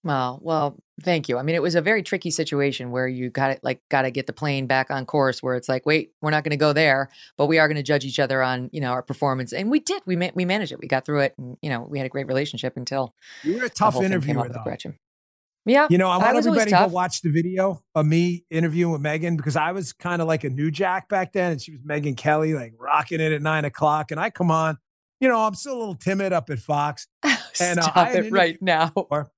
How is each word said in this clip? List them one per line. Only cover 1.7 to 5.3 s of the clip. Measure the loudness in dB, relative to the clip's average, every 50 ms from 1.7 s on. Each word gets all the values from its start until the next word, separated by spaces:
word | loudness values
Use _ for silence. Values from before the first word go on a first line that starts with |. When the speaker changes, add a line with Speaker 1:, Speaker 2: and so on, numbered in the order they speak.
| 0
Speaker 1:
a | 2
very | 2 2 0 0
tricky | 0 -4 -6 -4 -4 -4
situation | -2 -2 -2 -2 0 0 0 0 -2 -4 -8 -6
where | -4 -2 -2 -2
you | -4 -4 -6 -6
got | -2 -2 0 0
it, | -2 -2 -4
like, | -6 -6 -6 _ _
gotta | 0 2 2 0
get | -2 -4 -6 -6
the |
plane | -8 -6 -4 -2 -2 -2 0 0
back | 0 0 0 0
on | -4 -6 -6
course, | -2 0 2 2 2